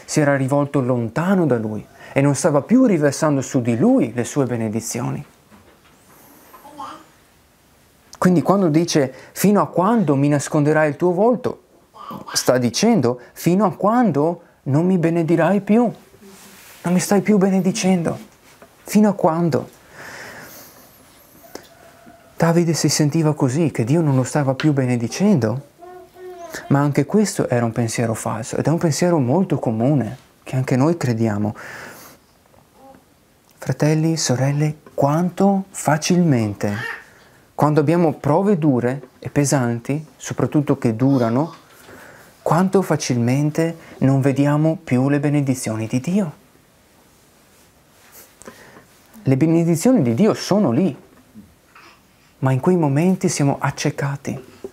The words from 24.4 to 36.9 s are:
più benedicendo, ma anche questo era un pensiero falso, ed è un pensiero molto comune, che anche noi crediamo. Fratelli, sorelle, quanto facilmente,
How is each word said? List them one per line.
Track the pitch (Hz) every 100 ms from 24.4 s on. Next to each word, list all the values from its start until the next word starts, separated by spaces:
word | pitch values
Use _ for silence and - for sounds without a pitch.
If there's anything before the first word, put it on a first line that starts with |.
| 135 131
più | 156
benedicendo, | 139 123 123 117 - 202 175 110 127 - _ 359 359 - 370 370 349 339 - -
ma | 143
anche | 147 143 143
questo | 208 202 - -
era | 120 117
un |
pensiero | 113 113 - 113 110
falso, | 113 110 131 -
ed | -
è |
un | 160
pensiero | 170 139 180 170
molto | 120 160 185 147
comune, | - 110 123 151 107 127 - _
che | - 131
anche | 131 127
noi | 147 170
crediamo. | 123 110 113 104 107 - - - - - - - _ _ _ _ _ _ 269 - _ _ _ _ _ _
Fratelli, | - 135 151 156 160 160
sorelle, | - 123 135 143 151 151 - -
quanto | 143 156 180 - 196 196 190
facilmente, | - - 156 - 180 170 123 107 98 104 104 -